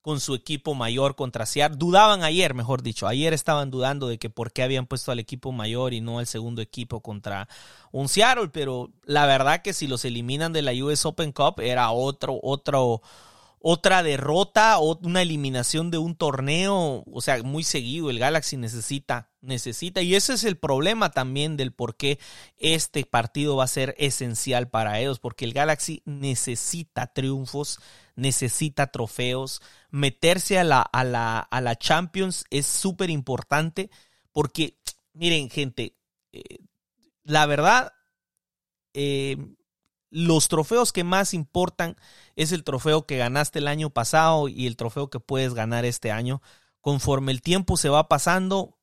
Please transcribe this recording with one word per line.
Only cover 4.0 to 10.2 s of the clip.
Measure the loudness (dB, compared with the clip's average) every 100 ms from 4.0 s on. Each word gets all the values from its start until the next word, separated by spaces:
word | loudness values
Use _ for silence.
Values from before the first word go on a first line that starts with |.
| -4
de | -6
que | -8
por | -8 -8
qué | -2
habían | -2 -2 -2
puesto | -6 -4
al | -6
equipo | -6 -10 -8
mayor | -6 -4 -2 -4
y | -4
no | -6 -6
al | -6
segundo | -6 -6 -8
equipo | -8 -10 -10 -10
contra | -10 -10 -8 -8 -10 -18 -20 -20 _
un | -6 -2
Seattle, | 4 4 4 -2
pero | -4 -6 -6 -8 _
la | 0 4 6
verdad | 6 4 2
que | -2
si | -6 -4
los | -4
eliminan | -4 -6